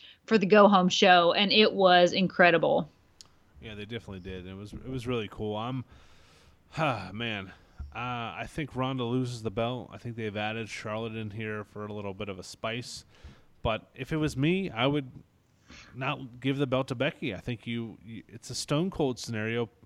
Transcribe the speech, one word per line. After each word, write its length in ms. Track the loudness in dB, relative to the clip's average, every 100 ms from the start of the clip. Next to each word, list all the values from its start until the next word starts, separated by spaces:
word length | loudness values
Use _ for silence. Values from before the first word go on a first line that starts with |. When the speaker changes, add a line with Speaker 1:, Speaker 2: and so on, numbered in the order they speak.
| -8 -14 0
Speaker 1:
for 140 | 2
the 80 | 6
go-home 420 | 8 10 8 4
show." 440 | 6 8 8 8
And 180 | 4 4
it 220 | 6 4
was 380 | 6 6 8 6
incredible. 800 | 4 0 6 6 6 4 2 -2 _ _ -20 -20 _ _ -18
Speaker 2:
Yeah, 140 | -14 -12
they 100 | -10
definitely 360 | -10 -10 -14
did. 260 | -12 -12 -12
It 80 | -14
was, 180 | -14
it 160 | -14 -10
was 160 | -8 -4
really 220 | -4 -6
cool. 260 | -8 -6 -6
I'm, 300 | -6 -6 -10 -16 -20 -20 -20 -20 -20 -20 _ -4
<sighs> 380 | -2 -2 -6
man, 380 | -8 -6 -6 -10 -16 _ -16 -14 -10
uh, 420 | -8 -8 -8 -10
I 80 | -12
think 280 | -10 -8 -4
Ronda 280 | -4 -4
loses 380 | -2 -2 -2 -4
the 80 | -6
belt. 400 | -4 -4 -4 -10
I 60 | -14
think 180 | -12 -8
they've 220 | -6 -4
added 320 | -4 -4 -8
Charlotte 460 | -10 -6 -6 -6 -6
in 160 | -8
here 320 | -8 -6 -8
for 240 | -10 -10 -10
a 40 |
little 220 | -8 -8
bit 160 | -8 -8
of 80 | -10
a 60 |
spice. 600 | -12 -8 -6 -6 -8 -14 -18 -20 -20 -20 -20 _
But 260 | -2 -2 -6 -12
if 180 | -6
it 40 | -2
was 200 | -2 0
me, 320 | 0 0 -2
I 160 | 0 0
would 240 | 0 -4 -12 -20 _ _ _ -20 -20 -18 -8
not 440 | -6 -6 -10 -6
give 180 | -2 0
the 100 | 0
belt 220 | 0 -2
to 60 | -2
Becky. 380 | -4 -2 -6
I 60 | -6
think 260 | -6 -8 -6
you, 320 | -6 -8 -12 -16
you, 160 | -16 -16
it's 240 | -18 -12
a 40 | -8
Stone 360 | -2 0 0
Cold 260 | 0 -2 -2
scenario, 520 | -6 -6 -2 -2 -4 _